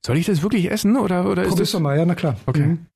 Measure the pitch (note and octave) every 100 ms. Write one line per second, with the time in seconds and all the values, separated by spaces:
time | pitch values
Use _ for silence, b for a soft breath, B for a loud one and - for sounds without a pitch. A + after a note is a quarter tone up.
0 | - C3 E3+ F#3 F3+ G#3+ F3 G#3+ G3+ B3+
1 | G#3+ F3+ F#3+ F#3+ F#3 F#3 G3+ F#3+ D3+ C#3+
2 | E3+ E3+ E3 G#2+ - C3 D3 E3 -